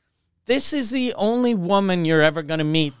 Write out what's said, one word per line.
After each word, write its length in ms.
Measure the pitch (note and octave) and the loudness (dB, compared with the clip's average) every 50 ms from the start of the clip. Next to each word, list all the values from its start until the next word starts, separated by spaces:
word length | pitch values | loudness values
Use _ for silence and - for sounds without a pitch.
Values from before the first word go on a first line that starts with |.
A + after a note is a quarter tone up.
| _ _ _ _ _ _ _ _ _ | _ _ _ _ _ _ _ _ _
this 280 | - B3+ C#4 - - D4+ | -2 -2 -2 0 -2 -4
is 160 | C#4+ B3 G#3 | -4 -4 -4
the 240 | B3+ C4 B3+ B3 - | -4 -2 -2 -4 -4
only 420 | - G3 G#3+ A#3 B3 B3 A#3+ A#3 | -2 -2 0 0 0 0 0 0
woman 500 | F#3+ E3+ F3+ G3+ G3 G3 F#3+ F3+ F3+ E3 | 0 -2 0 0 0 2 2 0 0 2
you're 160 | D#3+ D#3+ D#3 | 2 4 4
ever 200 | D3+ D#3 D3+ E3 D3+ | 4 4 2 -2 -6
gonna 200 | C#3+ D#3+ D#3+ D#3 | -4 -4 -2 0
meet 300 | D3+ D#3 D#3+ D#3 C#3+ - _ | 0 2 0 0 0 -4 _